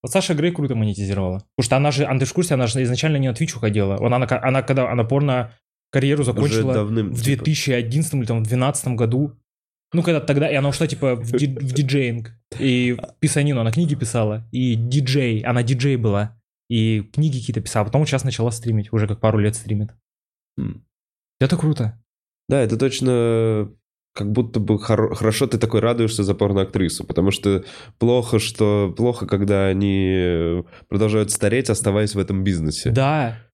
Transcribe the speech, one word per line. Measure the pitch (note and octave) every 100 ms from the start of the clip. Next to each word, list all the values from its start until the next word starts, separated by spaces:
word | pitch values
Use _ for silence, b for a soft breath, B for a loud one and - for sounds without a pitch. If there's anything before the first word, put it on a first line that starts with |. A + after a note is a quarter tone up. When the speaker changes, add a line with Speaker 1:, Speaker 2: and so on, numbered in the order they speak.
Speaker 1:
Вот | B2+
Саша | F#3+ F#3+
Грей | D#3 E3+
круто | F3 C#3+
монетизировала. | A#2 G#2+ G2 G2 G2 F#2 F#2+ - -
Потому |
что | A#2+ B2+
она | D3
же, | C3
а | D3 C3
ты | C3+
ж |
в |
курсе, | - F3
она | C3+ A#2+
же | C3+
изначально | B2+ B2 D#3+ D3
не | C3
на |
Twitch | A#2+ D#3+ A#2
уходила. | A2 G#2 G2 G2
Она, | A#2 B2
она, | B2 B2+
она | C3 C3
когда, | B2+ C3+ B2+
она | A#2+
порно-карьеру | A2+ C3+ C#3+ B2+ A2+ - _ _ _ C#3 C#3 D3
Speaker 2:
Уже | C3
Speaker 1:
закончила | A#2 C#3+ A2 C3
Speaker 2:
давным, | B2 G#2 A2+ G#2
Speaker 1:
в |
Speaker 2:
типа. | A#2+
Speaker 1:
две | A#2 C#3
тысячи | - D3 -
одиннадцатом | B2 A#2 C3+ D#3+ C#3+
или | A2+
там | A2+
в | G#2+
двенадцатом | B2 C3 C#3 C3+ A#2
году. | A2+ B2 C#3+ - _ _ _ _ _
Ну, | E3+
когда | F3 D#3+
тогда, | - C#3 D3+
и |
она | C#3+ C#3+
ушла, | C3+ E3
типа, | - C3+ B2
в | A#2
ди-, | B2 D3 C3+
в | C3+
диджеинг. | B2+ C3+ C#3 B2+ A#2 A2+ - _ -
И | C3+ B2 B2 B2 - _
писанину, | D#3 D3 C#3+ C3
она | A2+
книги | C3+ E3+
писала. | C#3+ A2+ A#2+ G#2+ G#2+ A2+
И | B2 B2+ A2+
диджей, | A#2+ C#3 B2+ C#3 B2 A2
она | A#2+ B2
диджей | A#2 C3 C#3 C3
была. | A2 G2+ G#2 - _ _ _
И | A#2 A2 A2 G#2
книги | - D#3 C3
какие-то | A2 A2+
писала. | G2 A2+
Потом | G#2 C3
вот | D3+
сейчас | C3
начала | C3 A2+ A#2
стримить. | A2+ A#2 A2 G#2
Уже | A2+ G#2
как | G2+
пару | A2 A2
лет | G#2 G#2+
стримит. | - G#2 G#2+ - _ _ _ _ _ -
Speaker 2:
М. | - - _ _ _ _ _ _
Speaker 1:
Это | C3+ F3
круто. | D#3 D3 A2 - _ _ _ _ -
Speaker 2:
Да, | C3+
это | A2+ A2+
точно | C3+ - C3 B2 A#2 A2+ A2+ G#2+ G#2 - _ _ _
как | - G2+
будто | G#2+ A#2 A2+
бы | G2+ G#2+
хоро-, | - G#2+ A2
хорошо | - G#2+ G#2 C3+
ты | A2+
такой | A2+ B2+
радуешься | A2+ A#2+ A2+ A2+
за | G2
порноактрису, | G2+ G2+ G2 F#2+ - F2 -
потому | - - F#2+
что | G2+ G2+ G2 B B B _
плохо, | A2+ B2 A#2 A2
что, | - - G#2+ G#2 G2+ E2+
плохо, | A#2+ A#2 G2+
когда | G2 G2+ G2+ G2
они, | F#2+ G2+ G2 F#2+ F#2
э, | F2+ E2+ E2+ F2 E2+ B -
продолжают | G2 G#2+ G#2+ G#2
стареть, | - G#2 A#2+ A#2+
оставаясь | G#2 G#2+ G2+ G#2+ G2+
в |
этом | F2+ G2
бизнесе. | F#2+ F2 D#2 D2 -
Speaker 1:
Да. | A#2 C3+ D#3 B2 A2+ -